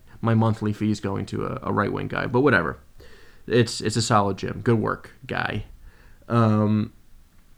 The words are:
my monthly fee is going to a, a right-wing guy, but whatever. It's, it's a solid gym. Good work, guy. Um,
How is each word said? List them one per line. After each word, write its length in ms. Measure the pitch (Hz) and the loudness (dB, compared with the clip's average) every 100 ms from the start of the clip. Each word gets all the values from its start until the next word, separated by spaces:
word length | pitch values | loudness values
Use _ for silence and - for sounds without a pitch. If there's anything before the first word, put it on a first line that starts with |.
| - - | -20 -4
my 140 | 113 | 2
monthly 400 | 110 113 107 107 | 4 4 2 -2
fee 160 | 104 107 | 0 0
is 100 | 104 | 0
going 280 | 98 101 101 | -2 -6 -6
to 180 | 107 98 | -6 -6
a, 140 | - | -6
a 100 | - | -4
right-wing 360 | 104 98 101 101 | -2 -2 -2 -4
guy, 180 | 90 95 | -4 -2
but 160 | 120 | 2
whatever. 380 | 143 101 78 - - - - - - - - | 4 4 0 -6 -14 -20 -20 -20 -20 -18 0
It's, 360 | 120 113 - | 2 2 0
it's 140 | 107 120 | -4 -2
a 60 | |
solid 360 | 107 110 101 95 | 2 2 2 -2
gym. 240 | 92 92 | -6 -4
Good 160 | 120 113 | 0 2
work, 340 | 107 - - - 127 | 0 -4 -10 -18 -8
guy. 380 | 90 82 107 - - - - - - - | -6 -4 -6 -10 -16 -20 -20 -20 -20 -2
Um, 640 | 117 113 107 104 107 107 - - - - - - | 2 4 4 2 2 -2 -8 -20 -20 -20 -20 -20